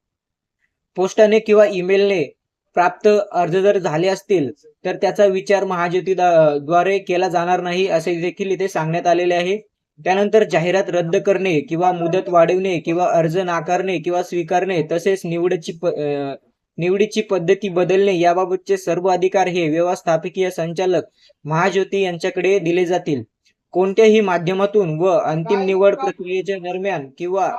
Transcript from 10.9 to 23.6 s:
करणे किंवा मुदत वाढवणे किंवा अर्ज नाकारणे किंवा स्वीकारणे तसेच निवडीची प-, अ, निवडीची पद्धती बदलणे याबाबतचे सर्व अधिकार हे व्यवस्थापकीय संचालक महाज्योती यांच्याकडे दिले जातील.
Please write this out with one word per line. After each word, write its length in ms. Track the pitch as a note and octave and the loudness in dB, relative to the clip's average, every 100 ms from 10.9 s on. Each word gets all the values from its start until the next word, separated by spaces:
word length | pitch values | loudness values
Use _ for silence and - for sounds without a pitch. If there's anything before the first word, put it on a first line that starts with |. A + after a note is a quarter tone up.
| F3 E3 F#3+ | -2 0 0
करणे 440 | G3 F3+ F#3+ D3+ | 2 0 2 0
किंवा 320 | - E3 F3+ | -2 0 0
मुदत 360 | F3 E3 F#3 F3+ | 0 0 -2 2
वाढवणे 500 | F3 E3 F#3 F#3+ E3 | 2 4 2 0 -2
किंवा 320 | E3 E3+ F3+ | -2 -2 2
अर्ज 260 | E3+ D#3+ F3+ | 2 0 -2
नाकारणे 600 | F3+ E3+ D#3+ F3+ F#3+ E3+ | -2 -4 -2 -2 -2 -4
किंवा 240 | F3 F3 | -2 -4
स्वीकारणे 600 | F3 F3 E3 F3+ F#3 F3 D3+ | -2 -6 -2 -2 0 -2 -2
तसेच 280 | E3+ G3 F#3+ | -2 0 -2
निवडीची 480 | E3+ E3+ F3+ F3+ G3 | -4 -2 -2 -2 -6
प-, 140 | E3 F3 | -6 -4
अ, 480 | - D3 C#3+ C#3 C3+ _ _ _ - | -4 -4 -4 -6 -10 _ _ _ -6
निवडीची 420 | F3 G3 G#3 G#3+ | -2 0 0 -2
पद्धती 480 | G#3+ F#3 E3 G3 G3 | -2 -2 0 0 0
बदलणे 500 | F3 F3 F#3+ G3+ F3 | -2 0 2 2 2
याबाबतचे 580 | E3+ F3 F#3 F#3 - F#3+ | 2 2 -2 -4 -2 -4
सर्व 320 | F3 F3 F#3 | -2 -2 0
अधिकार 400 | F3+ F#3 G3 F3+ | 0 0 0 0
हे 200 | F3 D#3+ | 0 0
व्यवस्थापकीय 840 | D#3+ F3 F#3 - D#3+ F3 F#3+ F#3 | 0 0 -2 -2 -2 -2 -4 -4
संचालक 520 | F3+ E3 E3+ F#3 E3+ - _ _ _ | -2 -6 -2 0 0 -4 _ _ _
महाज्योती 580 | D3 D#3+ F#3 F#3+ F#3+ G3 | -6 0 0 0 -2 -2
यांच्याकडे 560 | F#3 E3+ F#3 F3+ F#3 G3 | -2 -2 -4 -2 0 0
दिले 280 | E3 F3 F3 | 0 0 0
जातील. 360 | F3+ F3 C3 G#2+ _ _ _ | -2 -2 -6 -6 _ _ _